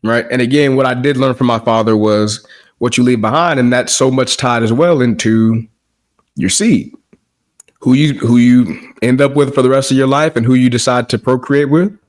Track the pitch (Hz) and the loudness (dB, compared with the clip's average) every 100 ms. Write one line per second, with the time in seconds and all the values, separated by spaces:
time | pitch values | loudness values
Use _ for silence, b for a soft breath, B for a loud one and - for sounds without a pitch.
0 | 110 117 113 123 123 139 143 135 135 123 | -2 -4 -2 -4 -2 0 2 0 -2 -2
1 | 127 135 135 123 127 113 113 113 113 110 | -2 -2 -2 0 -2 0 0 0 2 2
2 | 107 104 107 104 b b b b 120 - | 2 0 -2 -6 b b b b -4 0
3 | 123 123 110 143 175 147 123 123 123 - | 0 0 0 0 0 0 0 0 -2 0
4 | 135 131 127 - 127 120 113 117 170 160 | 0 0 -2 -2 -2 0 0 0 0 2
5 | 123 107 110 113 113 113 113 _ _ _ | 0 0 0 2 2 0 -6 _ _ _
6 | _ _ _ - 95 - 220 127 - - | _ _ _ -6 -4 -2 0 0 -2 -18
7 | _ _ _ _ _ _ _ _ - 131 | _ _ _ _ _ _ _ _ 0 2
8 | 151 139 113 120 120 123 110 78 - - | 2 -2 0 2 4 4 2 -6 -14 -6
9 | 117 131 139 143 139 139 127 135 135 135 | -2 0 0 0 0 2 2 2 0 0
10 | 135 139 156 139 117 127 127 117 - 123 | 2 0 0 -2 2 2 2 0 -2 -2
11 | 120 113 - 127 - 143 143 151 190 202 | -2 -4 -2 -2 0 -2 0 0 0 -6